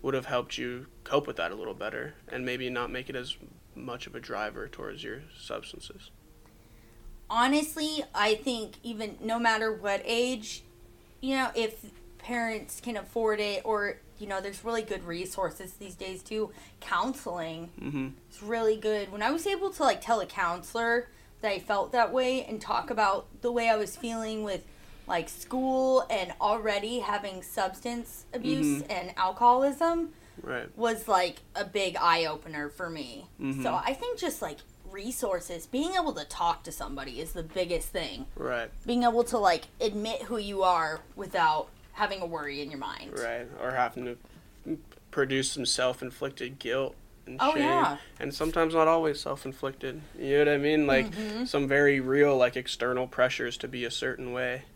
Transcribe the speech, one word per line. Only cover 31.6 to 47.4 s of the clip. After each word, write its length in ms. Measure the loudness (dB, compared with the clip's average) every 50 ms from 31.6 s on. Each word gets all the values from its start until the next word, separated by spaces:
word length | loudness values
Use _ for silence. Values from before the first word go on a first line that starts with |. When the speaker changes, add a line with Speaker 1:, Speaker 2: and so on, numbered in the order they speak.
| -6
Speaker 2:
big 320 | -2 0 0 0 0 0
eye-opener 720 | 2 6 6 6 6 4 0 -2 -6 -8 -10 -8 -6 -6 -6
for 200 | -6 -8 -8 -6
me. 380 | -6 -8 -8 -10 -10 -14 -16 -18 -14 -6
Speaker 1:
Mm-hmm. 220 | -4 -4 -2 -2 0
Speaker 2:
So 120 | 0 0
I 180 | 0 0 0 -2
think 240 | -2 -4 -6 -4 -2
just, 200 | -2 -4 -2 -2 -6
like, 160 | -6 -8 -10 -14 -20 -20 -18 -18 -14
resources, 760 | -12 -8 -8 -6 -4 -2 0 0 0 0 -2 -4 -8 -10 -8
being 280 | -2 -2 0 0 2 2
able 180 | 2 2 0 -2
to 100 | -4 -8
talk 380 | -10 -4 0 2 2 2 0 -4
to 80 | -12 -8
somebody 480 | -8 -8 -6 -6 -8 -8 -8 -8 -8
is 120 | -8 -6 -6
the 100 | -8 -8
biggest 460 | -4 -2 -2 0 0 0 -2 -2 -4
thing. 380 | -4 -4 -4 -4 -6 -8 -10 -10 -8
Speaker 1:
Right. 340 | -6 -4 -2 -2 -2 -4 -4 -8 -10 -4
Speaker 2:
Being 160 | 0 2 4 6
able 220 | 6 6 6 2
to, 140 | 2 2 4
like, 260 | 6 6 4 4 0 -8 -6 -2
admit 420 | -2 0 0 -2 -4 -2 -4 -4 -4
who 140 | -4 -4 -4
you 240 | -4 -4 0 4 4
are 380 | 6 6 4 2 0 -2 -6 -10 -14 -12
without 520 | -12 -12 -4 2 4 4 4 4 2 -2 -6 -12 -20 -20 -18 -2
having 260 | -2 0 0 0 -4
a 60 | -4
worry 340 | -4 -4 -4 -4 -4 -4 -6 -6
in 80 | -6
your 80 | -6 -8
mind. 400 | -8 -8 -8 -8 -10 -8 -6 -4
Speaker 1:
Right, 300 | -2 -2 -4 -4 -6 -8 -8 -4
or 120 | -4 -2 2
having 320 | 2 2 2 0 -6 -6
to 760 | -6 -8 -10 -12 -20 -20 -20 -20 -20 -20 -16 -6 -6 -6 -6 -6 -18 -20 -20 -20 -6
produce 400 | 0 0 0 2 2 0 0 0
some 160 | -2 -2 -2
self-inflicted 920 | -2 0 2 2 0 0 -2 -8 -10 -8 -6 -6 -6 -6 -6 -8 -8 -8 -8
guilt 360 | -4 -2 -2 0 -2 -2 -6 -10 -20 -20 -20 -20 -16
and 120 | -14 -2 0